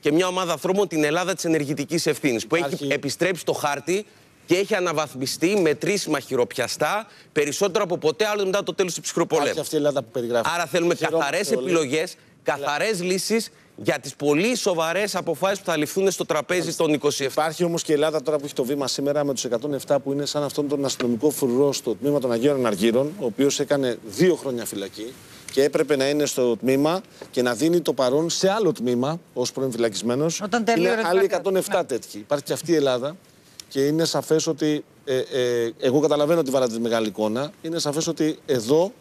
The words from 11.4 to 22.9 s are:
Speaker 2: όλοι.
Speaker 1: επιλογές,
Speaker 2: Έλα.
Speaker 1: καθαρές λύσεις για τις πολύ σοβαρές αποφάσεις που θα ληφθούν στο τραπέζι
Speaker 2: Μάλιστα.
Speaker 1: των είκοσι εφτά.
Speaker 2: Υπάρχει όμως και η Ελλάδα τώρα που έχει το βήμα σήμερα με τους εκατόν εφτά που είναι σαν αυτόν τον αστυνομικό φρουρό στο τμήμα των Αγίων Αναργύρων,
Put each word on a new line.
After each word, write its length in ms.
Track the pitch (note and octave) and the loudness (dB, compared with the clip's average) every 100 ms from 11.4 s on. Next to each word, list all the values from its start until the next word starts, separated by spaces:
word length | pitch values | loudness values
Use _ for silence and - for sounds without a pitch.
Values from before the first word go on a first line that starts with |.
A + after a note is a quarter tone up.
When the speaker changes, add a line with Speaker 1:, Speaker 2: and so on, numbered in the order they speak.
| G#3 | -2
Speaker 2:
όλοι. 80 | - D3+ | -2 0
Speaker 1:
επιλογές, 500 | E3+ D3 D3 F3 - - _ | 0 0 -2 -4 -8 -20 _
Speaker 2:
Έλα. 140 | - C#3+ | -4 -2
Speaker 1:
καθαρές 440 | C#3+ D3 F#3+ G#3+ | -2 -2 -2 -2
λύσεις 460 | F3 F#3 - A3+ G#3+ - _ - | -2 -2 0 -2 -2 -14 _ -8
για 240 | G#2 D3+ | -2 -2
τις 160 | C#3 - | -4 -4
πολύ 400 | C#3+ D3 G#3 B3 | 2 2 2 0
σοβαρές 600 | G#3 E3+ D#3+ E3+ G#3 F#3 | 0 0 0 0 -2 -2
αποφάσεις 440 | E3 D#3 F#3+ G3 | -4 -2 0 -2
που 60 | - | -2
θα 120 | D#3+ | 0
ληφθούν 340 | D3+ - F#3+ | 0 2 0
στο 140 | F#3 E3+ | 0 -2
τραπέζι 340 | D#3 C#3+ F3+ | -2 0 -2
Speaker 2:
Μάλιστα. 240 | E3 D#3+ | 0 0
Speaker 1:
των 100 | E3 | 2
είκοσι 300 | D3 D3 C3 | 2 0 0
εφτά. 180 | C#3 D3 | -2 0
Speaker 2:
Υπάρχει 220 | D#3 D3+ | -2 0
όμως 200 | F3 E3 | -2 -2
και 80 | - | 0
η 40 | D3+ | 2
Ελλάδα 260 | D#3 D#3 | 2 0
τώρα 160 | C#3 D3+ | 0 -2
που 80 | C#3+ | -2
έχει 80 | |
το 100 | - | -4
βήμα 240 | B2 C#3+ C3 | -2 -2 -2
σήμερα 360 | - C#3 C#3+ | -2 0 0
με 100 | C#3+ | 0
τους 120 | C3 B2+ | -2 -2
εκατόν 280 | A2+ C#3+ | -2 -2
εφτά 260 | C#3 - C#3+ | -6 0 0
που 120 | C3+ | 0
είναι 140 | C#3 C#3+ | -4 -2
σαν 180 | D3+ | -2
αυτόν 240 | C#3+ - D3 | -2 -2 -2
τον 180 | C#3+ C3+ | 0 -2
αστυνομικό 440 | - B2 A#2 D3+ | -2 0 2 2
φρουρό 440 | - C3+ A#2+ C#3+ | 2 0 4 2
στο 220 | B2+ - G2+ | 2 -4 -2
τμήμα 240 | C3 D3 | 0 0
των 120 | B2+ | 0
Αγίων 240 | A#2 C3+ C#3 | 2 2 2
Αναργύρων, 560 | B2 G2+ A2+ | 0 2 2